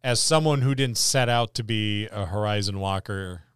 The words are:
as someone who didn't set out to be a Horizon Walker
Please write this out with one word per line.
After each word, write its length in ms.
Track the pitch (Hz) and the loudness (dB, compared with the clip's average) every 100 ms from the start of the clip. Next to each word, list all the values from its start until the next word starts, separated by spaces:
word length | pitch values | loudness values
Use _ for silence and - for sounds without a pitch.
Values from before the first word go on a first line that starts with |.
as 160 | 131 120 | 0 0
someone 420 | - 160 156 143 | 4 4 4 2
who 140 | 131 135 | 2 2
didn't 220 | 131 107 | 0 0
set 300 | - 139 120 | 0 2 2
out 260 | 120 117 - | 2 0 -4
to 80 | |
be 440 | 110 110 107 104 107 | -4 -2 0 -2 -4
a 140 | 104 90 | -6 -4
Horizon 520 | 101 104 104 101 98 | -2 0 0 -2 -4
Walker 640 | 95 95 - 98 95 87 - | -2 -4 -4 -8 -8 -12 -16